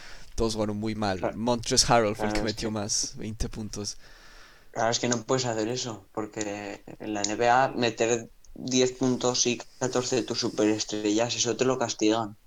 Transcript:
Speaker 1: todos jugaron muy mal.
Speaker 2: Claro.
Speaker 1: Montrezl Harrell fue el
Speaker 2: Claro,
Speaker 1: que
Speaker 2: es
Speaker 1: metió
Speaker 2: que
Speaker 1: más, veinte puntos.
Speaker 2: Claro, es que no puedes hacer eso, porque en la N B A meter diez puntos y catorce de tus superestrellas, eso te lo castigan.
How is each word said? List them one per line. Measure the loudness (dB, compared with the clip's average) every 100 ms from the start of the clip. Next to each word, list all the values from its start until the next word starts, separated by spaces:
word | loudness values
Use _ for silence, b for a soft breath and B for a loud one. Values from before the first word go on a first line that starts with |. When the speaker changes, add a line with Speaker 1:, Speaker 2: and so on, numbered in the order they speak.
| B B B -2
Speaker 1:
todos | 0 0
jugaron | -2 -2
muy | -4 -2
mal. | 0 0
Speaker 2:
Claro. | -2 -2
Speaker 1:
Montrezl | 0 0 2 2 6
Harrell | 6 4 0
fue | 0
el |
Speaker 2:
Claro, | 0
Speaker 1:
que | -2
Speaker 2:
es |
Speaker 1:
metió | -2 -4
Speaker 2:
que |
Speaker 1:
más, | -4 -2 -2 -4 -6
veinte | -8 -6 -6
puntos. | -6 -8 -8 -8 -10 B B B B B B B
Speaker 2:
Claro, | 0 0
es | 2
que | 0
no | 0 0
puedes | 0 2
hacer | 0 0
eso, | -2 -6 -8 -10
porque | -8 -6 -4 -6 -6 -8 -12 -14 -12
en | -6
la | -4
N | -2 2
B | 4
A | 6 4
meter | 2 0 2 2 0 -4 -18 -20 -12
diez | -2 2 2
puntos | 2 0 2 2 2 2
y | 0 -6 -4
catorce | -2 0 0 0
de |
tus | 0 -2
superestrellas, | -2 2 2 2 -2 -2 2 2 2 0
eso | 0 2
te | 2
lo | 2
castigan. | -2 2 2 4 0 -6